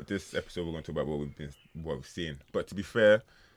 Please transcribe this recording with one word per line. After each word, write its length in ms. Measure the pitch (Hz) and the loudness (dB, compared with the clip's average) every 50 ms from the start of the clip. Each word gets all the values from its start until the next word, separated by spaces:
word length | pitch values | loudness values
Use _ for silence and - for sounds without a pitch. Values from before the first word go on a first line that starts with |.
| - | -6
this 280 | - 101 95 - - - | -4 -4 -4 -4 -4 -6
episode 320 | - - - - 87 87 | -6 -6 -4 -4 -6 -4
we're 80 | 85 82 | -4 -4
gonna 100 | 80 78 | -6 -6
talk 120 | - 78 | -6 -4
about 120 | 78 69 71 | -2 -2 -2
what 120 | 78 73 | -2 -2
we've 160 | 73 71 69 - | -4 -6 -8 -10
been, 160 | 76 71 73 - - _ - - | -12 -12 -12 -16 -20 _ -14 -10
what 140 | 80 80 73 | -6 -6 -6
we've 100 | 65 67 | -6 -8
seen. 340 | - - - 85 80 73 69 - _ | -10 -8 -6 -6 -6 -6 -10 -10 _
But 160 | - 104 - - | -4 -4 -4 -4
to 80 | - | -6
be 80 | 92 98 | -8 -6
fair, 400 | - - 117 110 104 107 110 - _ - - - - _ | -2 4 6 8 10 8 8 6 _ -20 -20 -20 -20 _